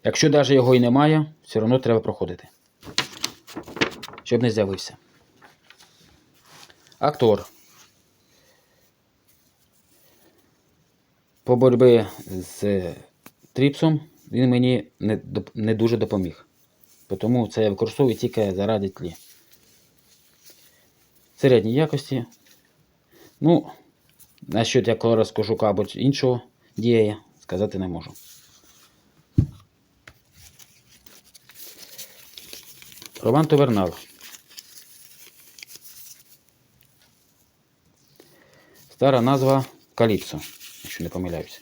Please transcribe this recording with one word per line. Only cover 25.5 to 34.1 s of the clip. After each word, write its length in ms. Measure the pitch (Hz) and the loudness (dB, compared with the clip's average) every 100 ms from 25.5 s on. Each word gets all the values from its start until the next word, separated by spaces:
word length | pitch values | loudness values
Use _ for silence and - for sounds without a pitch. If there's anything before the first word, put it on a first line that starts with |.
| 110 110 | 0 0
або 140 | 98 | 0
іншого 580 | 101 - 135 139 131 123 - _ _ - | -4 -2 -2 0 0 -2 -6 _ _ -4
діє, 400 | 117 113 104 104 _ _ | 2 2 2 -2 _ _
сказати 400 | - 90 104 95 | -10 -4 -4 -4
не 80 | 92 | -8
можу. 260 | 82 - - - - _ _ _ _ _ _ _ _ _ - - - _ _ _ _ - _ _ _ - _ - _ _ _ _ - _ - _ - - - - - - - - - - - - - - - - - | -8 -14 -20 -20 -20 _ _ _ _ _ _ _ _ _ -2 -2 -10 _ _ _ _ -20 _ _ _ -20 _ -20 _ _ _ _ -20 _ -20 _ -20 -20 -20 -20 -20 -20 -20 -20 -20 -20 -20 -20 -20 -20 -20 -20 -6
Роман 240 | 113 135 151 | 0 2 2
Тувернал. 480 | 147 135 104 90 - - | 2 4 2 0 -4 -20